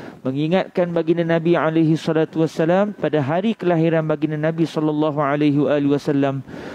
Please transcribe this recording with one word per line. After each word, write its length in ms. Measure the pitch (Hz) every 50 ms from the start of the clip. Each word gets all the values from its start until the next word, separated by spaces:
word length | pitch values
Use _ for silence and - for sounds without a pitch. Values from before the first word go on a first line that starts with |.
| - - - - -
mengingatkan 640 | 131 131 143 151 156 180 190 - - - 190 175 175
baginda 320 | 170 170 160 160 175 170
Nabi 320 | 170 165 165 170 156 175 170
alaihi 400 | 151 135 160 160 165 165 151 165
salatu 480 | 147 - 170 160 160 160 - - 160
wasallam 480 | 160 151 - - 160 160 175 190 208 208
pada 320 | 190 - - 151 139 151
hari 320 | 135 131 160 180 196 233 214
kelahiran 480 | - 190 175 175 160 160 165 165 160
baginda 320 | 156 156 156 147 151 151 156
Nabi 320 | 151 151 160 160 170 165
sallallahu 560 | 143 - 165 151 151 151 147 151 156 139 151
alaihi 400 | 147 135 143 147 151 147 139 147
wa 80 | 143 117
alihi 240 | 147 147 143 139 143
wasallam. 480 | 139 - 160 143 139 139 139 139 135 - - - - - -